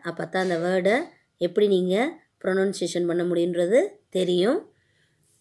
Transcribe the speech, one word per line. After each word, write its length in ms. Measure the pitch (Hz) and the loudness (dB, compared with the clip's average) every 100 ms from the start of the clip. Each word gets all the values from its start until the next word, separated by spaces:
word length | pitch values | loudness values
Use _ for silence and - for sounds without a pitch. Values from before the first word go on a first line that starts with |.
அப்பதான் 400 | 170 165 170 190 185 | -10 -8 -6 -2 -2
அந்த 120 | 165 | -2
வேர்டை 380 | 175 190 180 247 349 _ _ _ | 0 0 2 0 -2 _ _ _
எப்படி 260 | 175 175 208 | -2 2 2
நீங்க 260 | 185 180 196 285 - _ _ | 2 2 0 -2 -6 _ _
ப்ரொனன்சியேஷன் 680 | 190 190 196 190 175 180 175 | -2 0 0 -2 -4 -2 -2
பண்ண 160 | 170 | 0
முடியுன்றது 560 | 175 170 175 170 175 240 403 - _ | 0 0 0 0 2 2 2 -6 _
தெரியும். 500 | 190 180 180 196 359 - _ _ _ _ _ _ _ | -2 0 2 2 0 -6 _ _ _ _ _ _ _